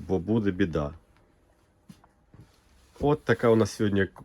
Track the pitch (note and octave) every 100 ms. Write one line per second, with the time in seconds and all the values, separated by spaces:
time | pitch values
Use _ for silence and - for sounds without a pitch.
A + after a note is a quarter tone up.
0 | E2 F#2 F2 A2+ G2+ F2+ F#2+ D2+ D2 -
1 | _ _ _ _ _ _ _ _ - -
2 | _ _ _ - - _ _ _ _ -
3 | C#3+ D3+ - A#2 A#2+ A2 G#2+ - G#2+ G2
4 | F#2 -